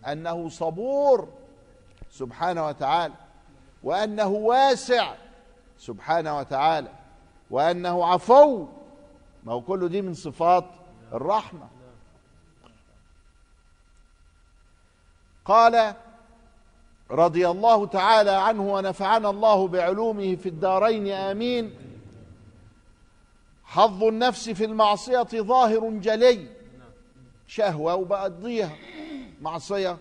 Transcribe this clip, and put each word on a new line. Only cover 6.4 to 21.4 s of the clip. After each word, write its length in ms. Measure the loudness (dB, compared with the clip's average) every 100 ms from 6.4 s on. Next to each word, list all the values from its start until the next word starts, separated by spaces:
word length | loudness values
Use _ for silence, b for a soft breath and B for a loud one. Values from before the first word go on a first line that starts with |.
| -6 0 0 0 -6 -18 -20 -20 _ _ _
وأنه 560 | -2 0 0 -4 -2 0
عفو. 640 | 0 6 8 8 4 -8 -18 -20 -20 -20 -20 -20 _
ما 100 | -10
هو 80 | -10
كله 260 | -6 -4 -4
دي 140 | -4
من 120 | -6
صفات 520 | -10 -14 -2 2 2 0 -20 -20 -20 -12
الرحمة. 540 | -8 -2 -4 -4 -18 -20 -20 -20 -20 -20 _ _ _ _ _ -20 _ _ _ _ _ _ _ _ _ _ _ _ _ _ _ _ _ _ _ _ _ _ _ _ _ _ _ 2
قال 500 | 6 6 4 0 -2 -20 -20 _ -20 _ _ _ _ _ _ _
رضي 360 | 0 2 2 0
الله 380 | 2 4 4 2
تعالى 460 | -2 4 4 4
عنه 420 | 2 0 0 -2
ونفعنا 560 | -2 -4 -4 0 0 0
الله 380 | 0 2 4 2
بعلومه 680 | 0 0 0 -2 -2 -4 -4
في 140 | -6
الدارين، 580 | -4 0 2 2 0 -4
آمين: 640 | -6 -6 -4